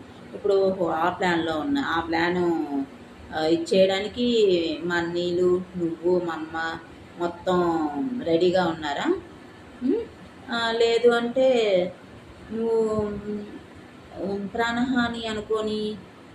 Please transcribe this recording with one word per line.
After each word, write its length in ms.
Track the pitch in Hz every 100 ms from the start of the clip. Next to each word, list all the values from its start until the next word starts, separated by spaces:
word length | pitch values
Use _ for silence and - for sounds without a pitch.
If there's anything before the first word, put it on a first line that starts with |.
| - - -
ఇప్పుడు 200 | 190 202
ఓహో, 320 | 196 190 185 170
ఆ 200 | 160 175
ప్లాన్లో 500 | 175 185 170 160 156
ఉన్నా. 240 | 143 143
ఆ 180 | 139 165
ప్లాను, 840 | 165 165 175 180 175 165 147 143 135 - - - - 156
ఆ, 80 |
ఇచ్చేయడానికి 1300 | 156 165 165 190 190 190 208 214 247 233 208 175 165 147
మా 120 | 175
అన్నీలు, 680 | 175 170 170 175 175 180 180 185 180
నువ్వు, 440 | 165 - 170 180
మా 80 | 170
అమ్మ 460 | 160 156 160 165 165 - - - -
మొత్తం 720 | 175 - - 180 175 165 151 143 131 123
రెడీగా 400 | 160 165 180 185 175
ఉన్నారా? 480 | 160 151 143 240 381 - - - - - -
ఉం? 180 | 247 427 453 - - - -
ఆ, 200 | 233 233
లేదు 360 | 226 233 226 240
అంటే 840 | 233 240 247 262 247 214 185 180 - - - - - -
నువ్వు, 480 | 220 226 226 220 214 208 202 208 208 208 - - - - - - -
ఉం, 280 | 185 202 202
ప్రాణహాని 720 | 240 233 240 254 254 233 233 226
అనుకొని, 680 | 214 208 220 214 214 214 214 - - -